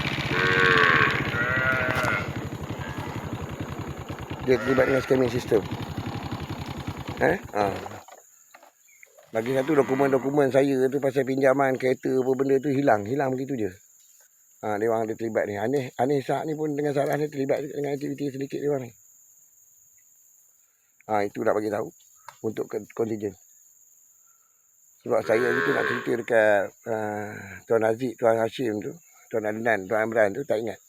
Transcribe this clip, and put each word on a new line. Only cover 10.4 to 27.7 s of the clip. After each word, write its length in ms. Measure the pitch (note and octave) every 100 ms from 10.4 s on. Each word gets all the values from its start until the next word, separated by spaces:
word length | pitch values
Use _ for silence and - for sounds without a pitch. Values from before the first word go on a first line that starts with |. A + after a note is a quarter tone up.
| C3+
saya 380 | C3+ C#3+ C3+ C3
tu 80 | C3+
pasal 220 | C3+ C3
pinjaman 560 | B2+ C3+ C3+ C3+ C3+ B2
kereta 320 | B2+ B2+ C3+
apa 220 | C3 B2+
benda 240 | C3 C3+ C3+
tu 100 | C#3+
hilang. 320 | C3+ C#3+ G#2+ G2+
Hilang 260 | C#3 C3+
begitu 220 | C3 C3+
je. 160 | C3 G2 F#2 _ _ _ _ _ _ _ _ G#2+
Ha, 100 | G#2
dia 80 | A2+
orang 160 | A2+ A2
ada 80 |
terlibat 320 | A2 A2+ G#2+ F2
ni. 100 | G2+
Aneh, 380 | A2+ C#3+ B2+ -
Aneh 240 | B2+ C#3+
Ishak 220 | B2+ C3+
ni 140 | D#3 D3+
pun 160 | D#3
dengan 160 | C#3+ D3
Sarah 240 | C#3 C#3+ D3
ni 140 | D3+
terlibat 320 | D3 C#3 B2+
dengan 300 | D3+ C#3+ C#3+
aktiviti 400 | C#3+ C#3+ C#3 C#3+
sedikit 240 | C3 C#3 -
dia 100 | C#3+
orang 160 | C#3 A#2+
ni. 20 | - _ _ _ _ _ _ _ _ _ _ _ _ _ _ _ _ _ _ _ _ -
Ha, 160 | G#2
itu 160 | G2+ B2+ A2
nak 80 |
bagi 160 | G2 G#2+
tahu 160 | G#2 E3 - _ _ - -
untuk 240 | A2+ G#2 -
ke-, 260 | A2 G2+ -
kontijen. 340 | A2 G#2+ G#2 F#2 _ _ _ _ _ _ _ _ _ _ _ _ _ _ _ _ A#2
Sebab 160 | A2+
saya 260 | A2+ A2+ B2
hari 120 | -
tu 80 | E2+
nak 160 | B2 A2+
cerita 240 | A#2+ C#3+ A#2+
dekat, 440 | A#2 A#2 G#2+ G2+ F#2 - A#2
uh, 420 | A2 G#2+ G#2 G#2 G#2+ G2+ F#2+ -